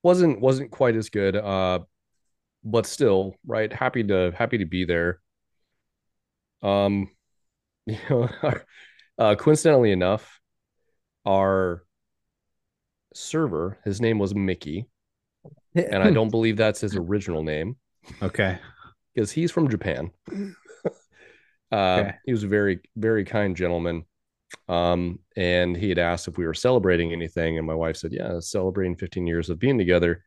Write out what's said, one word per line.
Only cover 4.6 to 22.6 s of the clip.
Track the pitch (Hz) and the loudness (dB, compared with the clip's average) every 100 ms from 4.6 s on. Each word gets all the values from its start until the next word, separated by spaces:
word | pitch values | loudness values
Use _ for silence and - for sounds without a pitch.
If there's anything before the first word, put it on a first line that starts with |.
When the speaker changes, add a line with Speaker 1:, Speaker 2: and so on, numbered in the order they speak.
| 85 | -2
Speaker 1:
be | 90 87 | -2 0
there. | 85 87 87 _ _ _ _ _ _ _ _ _ _ _ _ _ _ | 0 0 -4 _ _ _ _ _ _ _ _ _ _ _ _ _ _
Um, | 101 101 101 101 95 _ _ _ _ | 0 2 2 0 -4 _ _ _ _
<laughs> | _ _ _ - | _ _ _ -10
you | 110 - | -10 -2
know, | 131 120 - 147 - - - - _ _ - | 0 0 -2 -4 -4 -10 -20 -20 _ _ 0
uh, | 110 104 | 2 4
coincidentally | - 151 165 139 113 | 4 4 6 6 6
enough, | 92 90 107 - - _ _ _ _ _ _ _ _ 107 | 4 2 0 -4 -20 _ _ _ _ _ _ _ _ 0
our | 98 98 95 92 87 _ _ _ _ _ _ _ _ _ _ _ _ _ | 2 4 2 0 -4 _ _ _ _ _ _ _ _ _ _ _ _ _
server, | - - 156 147 78 87 101 | -18 -6 -4 -2 -2 -6 -6
his | 107 101 | -8 -2
name | 113 110 | 0 0
was | 98 98 | -2 -2
Mickey, | 95 90 76 82 120 _ _ _ _ _ - - _ | -4 -4 -8 -10 -10 _ _ _ _ _ -20 -20 _
and | - - 98 | -4 -2 2
I | 214 | 4
Speaker 2:
Hmm. | |
Speaker 1:
don't | 131 110 | 4 2
believe | 113 113 107 | 2 0 2
that's | 110 104 | 0 0
his | 104 95 | -4 -4
original | 85 101 95 80 | -2 -4 -2 -4
name. | 78 76 90 135 _ _ - - | -4 -4 -6 -10 _ _ -20 -8
Speaker 2:
Okay. | 95 - 95 90 - _ - _ _ - | -4 0 -2 -2 -12 _ -20 _ _ -4
Speaker 1:
'Cause | 104 | -2
he's | - 170 | -2 -2
from | - 147 | 0 0
Japan. | 104 92 69 82 _ - | 0 -4 -4 -8 _ -14
<laughs> | 196 202 170 _ - - - _ _ - _ _ _ _ | -10 -10 -14 _ -10 -10 -10 _ _ -20 _ _ _ _
Uh, | 107 92 90 95 | 0 2 2 0
Speaker 2:
Okay. | - - | -6 -4
Speaker 1:
he | |
was | 117 | -4
a | 104 | 0
very, | 104 | 0